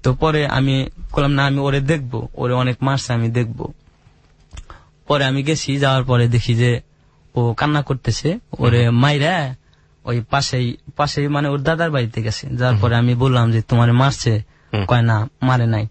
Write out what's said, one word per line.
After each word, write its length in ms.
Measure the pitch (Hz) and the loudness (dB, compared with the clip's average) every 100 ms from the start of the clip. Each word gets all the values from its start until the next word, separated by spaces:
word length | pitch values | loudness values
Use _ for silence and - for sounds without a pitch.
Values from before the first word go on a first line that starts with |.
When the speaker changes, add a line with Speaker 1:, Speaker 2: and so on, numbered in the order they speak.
Speaker 1:
তো 120 | 131 | 0
পরে 320 | 127 156 151 143 | 0 0 0 0
আমি 420 | 131 135 135 131 - - | 0 0 0 -4 -10 -6
বললাম, 200 | - 143 | -2 0
"না, 140 | 139 139 | 2 0
আমি 120 | 139 | 0
ওরে 220 | 139 139 | 0 0
দেখবো, 480 | 139 160 123 117 120 | 0 -2 -2 -8 -8
ওরে 180 | - 123 | -6 -2
অনেক 240 | 123 127 120 | 0 0 -2
মারছে, 320 | 135 135 - | -2 -2 -2
আমি 160 | 120 117 | -2 0
দেখবো।" 440 | 117 117 - - - _ _ _ _ _ _ _ - - - _ _ - | -2 -4 -6 -12 -12 _ _ _ _ _ _ _ -20 -18 -20 _ _ -2
পরে 160 | 147 | 0
আমি 180 | 135 135 | 2 0
গেছি, 360 | 139 156 - 139 | -2 -2 -2 0
যাওয়ার 260 | 139 131 | 2 2
পরে 240 | 127 120 120 | 2 2 4
দেখি 260 | 120 - | 2 0
যে 260 | 117 123 117 - _ _ _ _ | 2 2 0 -6 _ _ _ _
ও 200 | - 120 | -2 -2
কান্না 280 | 110 147 151 | 0 0 0
করতেছে, 560 | 139 135 - - 147 220 _ - | -2 -4 -2 -2 -4 -6 _ -2
ওরে 280 | 123 120 120 | 2 4 4
Speaker 2:
হুম। 120 | 117 | 4
Speaker 1:
মাইরা 560 | 139 147 151 180 135 127 _ _ _ _ | 2 2 0 0 -4 -8 _ _ _ _
ওই 160 | - 120 110 | -6 -4 -2
পাশেই, 460 | 139 139 127 123 - - - | -2 0 -2 -2 -6 -12 -4
পাশেই 320 | 147 - 143 | -2 -2 -2
মানে 200 | 147 147 | 0 0
ওর 120 | 143 | -2
দাদার 300 | 135 160 165 | -2 0 0
বাড়িতে 320 | 143 113 113 | 0 -2 -4
গেছে। 240 | 113 - 139 | -6 -6 -8
যাওয়ার 280 | 123 127 | -2 0
Speaker 2:
হুম। 80 | 113 | 2
Speaker 1:
পরে 140 | 123 117 | 2 2
আমি 180 | 120 | 2
বললাম 380 | 120 131 123 113 | 2 2 2 2
যে, 100 | 113 | 0
"তোমারে 300 | - 120 120 | 2 2 4
মারছে?" 500 | 120 135 - 123 107 - _ _ | 4 2 0 -2 -2 -4 _ _
Speaker 2:
হুম। 140 | 104 95 | -4 0
Speaker 1:
কয়, 160 | 123 | 2
"না, 260 | 117 110 110 _ | 2 0 -2 _
মারে 240 | 127 127 117 | 0 2 2
নাই।" 220 | 110 110 | 0 -4